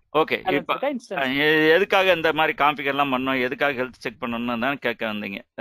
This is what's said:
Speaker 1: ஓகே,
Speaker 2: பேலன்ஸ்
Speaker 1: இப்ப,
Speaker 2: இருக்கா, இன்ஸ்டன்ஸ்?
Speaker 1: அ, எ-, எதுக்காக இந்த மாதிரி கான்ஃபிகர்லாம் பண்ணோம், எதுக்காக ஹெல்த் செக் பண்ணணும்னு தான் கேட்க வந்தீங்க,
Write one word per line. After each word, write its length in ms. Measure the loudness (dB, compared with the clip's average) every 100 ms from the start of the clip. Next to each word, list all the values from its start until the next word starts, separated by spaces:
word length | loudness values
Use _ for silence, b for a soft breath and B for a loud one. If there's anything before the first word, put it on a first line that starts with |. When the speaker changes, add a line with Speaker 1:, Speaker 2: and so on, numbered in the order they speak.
| _
Speaker 1:
ஓகே, 180 | 0 2
Speaker 2:
பேலன்ஸ் 220 | 0 0
Speaker 1:
இப்ப, 260 | -2 -2 -2
Speaker 2:
இருக்கா, 100 | -2
இன்ஸ்டன்ஸ்? 300 | -4 -6 -4
Speaker 1:
அ, 100 | -2
எ-, 460 | 0 2 4 6
எதுக்காக 380 | 4 4 2 4
இந்த 200 | 2 2
மாதிரி 320 | 2 0 2
கான்ஃபிகர்லாம் 500 | 2 2 -2 0 0
பண்ணோம், 260 | 0 -2 -2
எதுக்காக 420 | -2 -2 -2 -2
ஹெல்த் 100 | -6
செக் 300 | -8 -12 -8
பண்ணணும்னு 360 | -6 -6 -6 -4
தான் 200 | -4 -4
கேட்க 340 | -4 -4 -6
வந்தீங்க, 260 | -6 -8 -12 -14 -10